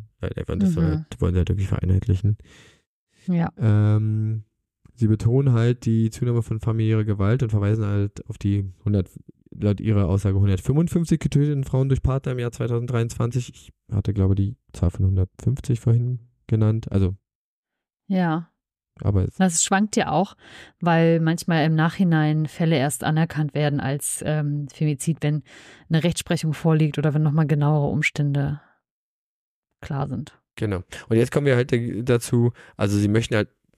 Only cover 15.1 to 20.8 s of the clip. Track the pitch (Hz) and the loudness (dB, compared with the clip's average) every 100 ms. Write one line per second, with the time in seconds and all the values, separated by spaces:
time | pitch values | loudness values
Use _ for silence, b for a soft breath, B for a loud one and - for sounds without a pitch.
15.1 | 95 92 - - 131 - 120 - 117 120 | 2 -2 -4 -4 -2 -2 -2 2 2 0
16.1 | 123 - _ - 110 110 110 110 98 95 | -4 -10 _ -4 0 2 0 -2 0 0
17.1 | 98 _ _ _ _ _ _ _ _ - | -2 _ _ _ _ _ _ _ _ -4
18.1 | 190 175 160 170 _ _ _ _ - - | 0 0 -2 -6 _ _ _ _ -6 0
19.1 | 101 92 - 185 165 - 190 208 - - | 0 0 2 0 0 0 0 2 0 0
20.1 | 147 196 - B B B _ | 0 -2 -6 B B B _